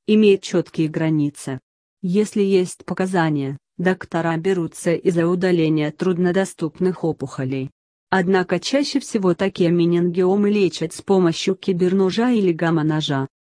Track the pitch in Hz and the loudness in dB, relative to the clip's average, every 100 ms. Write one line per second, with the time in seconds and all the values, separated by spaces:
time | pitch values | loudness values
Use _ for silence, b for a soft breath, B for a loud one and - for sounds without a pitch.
0 | - 214 208 190 - 175 160 - 156 160 | 0 4 6 4 0 -4 -2 -4 -2 -2
1 | 160 151 143 - - 131 _ _ _ - | 0 0 -2 -4 -10 -10 _ _ _ -10
2 | 180 196 214 214 196 190 180 - - 180 | -2 0 0 0 2 2 0 -6 -10 -4
3 | 185 185 160 147 135 139 _ - 185 185 | -2 0 0 0 -4 -8 _ -2 -2 -2
4 | - 165 165 165 185 185 160 - 175 165 | -4 -4 -2 -2 -2 -2 -4 -4 -2 0
5 | 190 170 170 185 185 175 156 156 151 - | 0 0 0 0 0 2 2 2 -2 -2
6 | 185 175 180 185 190 - 160 - 185 175 | -2 0 0 0 -2 -6 -8 -2 -4 -2
7 | 165 - 135 - 131 135 135 _ _ _ | -4 -4 -8 -8 -6 -6 -8 _ _ _
8 | - 190 185 190 180 175 - 277 285 269 | -2 0 2 2 2 -2 0 -2 0 -4
9 | - 220 185 175 196 - 170 175 170 175 | -4 -2 0 0 -2 0 2 2 2 2
10 | 175 175 180 202 202 208 175 - 165 - | 0 0 2 2 2 2 0 -2 -10 -8
11 | - 190 170 160 196 190 - 175 180 196 | 0 2 2 0 -4 -2 -2 0 0 2
12 | 185 180 247 233 190 160 165 165 156 156 | 0 0 0 2 0 0 0 0 0 -2
13 | 151 139 135 _ _ | -2 -4 -4 _ _